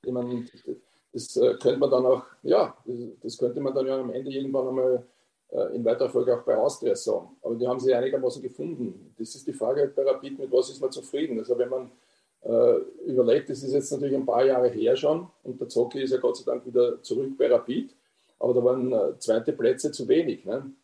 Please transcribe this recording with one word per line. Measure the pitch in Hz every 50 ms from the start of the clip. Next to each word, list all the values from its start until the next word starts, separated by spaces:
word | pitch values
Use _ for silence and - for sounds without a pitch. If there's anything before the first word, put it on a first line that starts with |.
| -
Ich | 131
meine, | 123 123 120 123 123 117 117 - _ - _ - - - _ _ _ _ _ _
das, | - 120 - - -
äh, | 120 117 127 120 -
könnte | - 127 123 135
man | 139 135
dann | 135 127 127
auch, | 127 131 127 - - - _
ja, | - - - 214 180 - - _ _
das, | - 123 120 123 - - _
das | - 113 117 -
könnte | 127 120 123 143
man | 139 135 135
dann | 139 131
ja | 131 135 135
am | 127 120
Ende | - 131 131 139
irgendwann | 135 139 139 135 135 135 127 127
einmal, | 131 131 127 127 127 123 123 _ _ _ _ _ _ _ _ _
äh, | - - 101 - -
in | 120 117
weiterer | 113 120 123 135 -
Folge | - 123 123 123 120 120
auch | -
bei | 123 113
Austria | 113 113 117 - - - 120 98
sagen. | - - 113 104 92 - - - _
Aber | - - 117
die | 113 123 127
haben | 127 131
sie | 123 131 127
einigermaßen | 120 127 135 135 131 131 123 123 127
gefunden. | 131 127 - - 151 170 165 127 123 98 - - - - _ -
Das | 110 - -
ist | 131 -
die | -
Frage | 143 - 113 117 135 147
halt | 143 139 139
bei | - 139
Rapid, | 139 131 - - 139 139 139
mit | 139 -
was | 127 127 131 -
ist | 135 131
man | 135 131
zufrieden? | - - - - - 143 160 139 120 110
Also | 107 - 123 120
wenn | 123 123
man, | 131 131 127 123 _ _ _ _ _ _ _ _ _ _
äh, | _ - 117 117 120 120 120 - - - - - -
überlegt, | - 131 127 120 117 123 143 - -
das | 131 131
ist | 139 131 131
jetzt | 143 139 -
natürlich | - - 143 139 135
ein | 131 131
paar | 127 107 120 131
Jahre | 135 131 123 123 120
her | - 107 110 117 131
schon | - 151 147 156 170 180 - _ _
und | _ 127 123 -
der | - -
Zocki | - 117 120 120 - 139
ist | 131 131
ja | 131 123
Gott | - - - -
sei | - -
Dank | 127 123 -
wieder | 127 117 123 120 120 117 -
zurück | - - - 127 135 135 135
bei | - 127 120
Rapid, | 123 117 - 117 131 - 277 - _ _ _ _ _ _ _ _ _ _
aber | - 123 123
da | 123 120
waren, | 123 127 131 123 127
äh, | 120 110 95 - - -
zweite | - - 110 113 113 -
Plätze | - - 117 120 131 - - 151
zu | - - 127 113
wenig, | 131 165 170 139 - - _
ne? | 95 113 135 139 139 - _